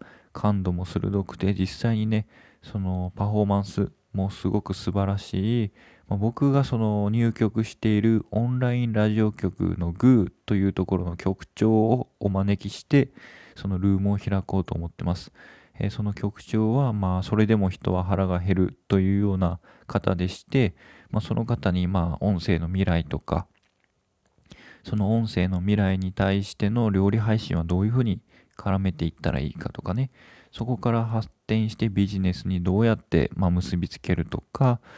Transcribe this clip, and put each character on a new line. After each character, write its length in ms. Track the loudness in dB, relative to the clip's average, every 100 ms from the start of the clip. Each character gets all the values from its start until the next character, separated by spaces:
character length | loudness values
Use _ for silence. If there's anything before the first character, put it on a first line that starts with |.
| -10 -20 _
感 320 | -4 -2 0
度 80 | -2
も 140 | -4 -4
鋭 360 | -4 -2 -2
く 140 | -4 -4
て、 160 | -2
実 140 | 0 -4
際 300 | -2 -2 0
に 100 | 0
ね、 200 | -2 -4 -14 -20 _
そ 160 | -10 -6
の 320 | -4 -4 -4 -4
パ 100 | -2
フ 140 | 2
ォ 20 |
ー 20 | 2
マ 140 | 0
ン 60 | 0
ス 260 | -2 -4 -6 _
も 160 | -4 -4
す 180 | -2 -2
ご 140 | -2
く 120 | -2
素 200 | -6 -2
晴 120 | 0 0
ら 120 | -2
し 480 | -4 -4 0 0 -2
い、 60 | -8 -20 -20 -8
ま 80 | -2
あ、 20 |
僕 360 | -2 0 2
が 100 | 2
そ 140 | 0 0
の 320 | 0 0 0
入 240 | 2 0
局 320 | 2 0 0 -4
し 100 | -2
て 140 | 2
い 120 | 4
る 240 | 4 2 0
オ 160 | -2 -2
ン 120 | 0
ラ 140 | 0
イ 120 | 0 0
ン 80 |
ラ 160 | 2 2
ジ 120 | 2
オ 120 | 0
局 420 | 0 -4 -2 -2 -2
の 140 | -4
グ 360 | 4 6 6 4
ー 20 | -4 -4
と 100 | 0
い 100 | 2
う 60 |
と 120 | 0 0
こ 120 | -2
ろ 80 | -2
の 120 | -4
局 280 | -2 -4 -8 0
長 160 | 4
を 380 | 4 4 2 -2 _
お 100 | -2
招 400 | 0 0 -2 -4
き 40 |
し 100 | -12
て、 280 | 2 2 2 -4 -20 -20 -20 -10
そ 120 | -6
の 120 | 0
ル 180 | 2 2
ー 20 |
ム 140 | 2
を 40 | 0
開 240 | 0 -2
こ 160 | 0 -2
う 40 |
と 120 | -2 -4
思 120 | -6
っ 20 |
て 140 | -4
ま 120 | -4 -4
す。 180 | -8 -20 -20 -20 _ -6
え 100 | -4
ー、 20 |
そ 140 | -4
の 100 | -6
局 280 | -4 -6 -6
長 320 | -4 0 2
は、 200 | 2 0
ま 260 | 0 0 -2
あ、 40 |
そ 120 | 0 2
れ 100 | 4
で 120 | 4
も 120 | 0
人 240 | -2 -2
は 100 | 0
腹 240 | 0 0 2
が 120 | 0
減 160 | 2 2
る 240 | 2 -2 0
と 120 | 2
い 180 | 4 2
う 40 |
よ 120 | 0
う 40 | 0
な 220 | -2 -2 -10 -20 -6
方 280 | -2 0 0
で 120 | -2
し 180 | -6 -2
て、 300 | 0 0 -2 -18 -20 -6
ま 100 | -6
あ、 20 |
そ 120 | -2
の 120 | -4 -2
方 260 | -2 0
に、 160 | 0 0
ま 300 | 0 0 0
あ、 40 | 0
音 140 | 0
声 200 | 0 0
の 80 | 0
未 180 | 0 2
来 200 | 0 0
と 140 | -6
か、 280 | -2 -4 -4 _ _ _ _ _ _ _ _ _ _ -20 -20 -20
そ 120 | -6 -2
の 200 | 0 0
音 120 | 0
声 200 | 0 0
の 120 | 0
未 180 | 0 2
来 220 | 2 0
に 140 | -2
対 300 | 0 0 0
し 120 | -2 -4
て 140 | -2
の 200 | 0 2
料 200 | 4 4
理 80 | 2
配 220 | 2 0
信 180 | 0 -2
は 60 |
ど 160 | 0 0
う 60 | 2
い 40 |
う 20 |
ふ 80 | 2
う 40 |
に 180 | 0 -2 -8 _ _ -8
絡 200 | -2 0
め 120 | 0
て 140 | -2 -4
い 40 |
っ 40 |
た 180 | -2 -2
ら 80 | -2
い 80 | -4
い 60 |
か 160 | -6 -10
と 120 | -8
か 120 | -6
ね、 180 | -4 -4 -8 -20 -20 _
そ 140 | -8 -4
こ 120 | -2
か 140 | 0
ら 140 | 0 0
発 240 | -2 -6 _ -2
展 220 | -2 -2
し 60 | -2
て 140 | -2
ビ 180 | 2 0
ジ 120 | 2
ネ 140 | 0
ス 140 | -2 -2
に 160 | -2
ど 160 | 2 2
う 60 | 4
や 80 |
っ 40 | 2
て、 340 | 2 2 2 0
ま 120 | 2
あ、 20 |
結 280 | 2 0 -2
び 120 | -4
つ 100 | -6
け 160 | -2 -2
る 100 | -2
と 160 | -8
か、 380 | -8 0 2 0 -6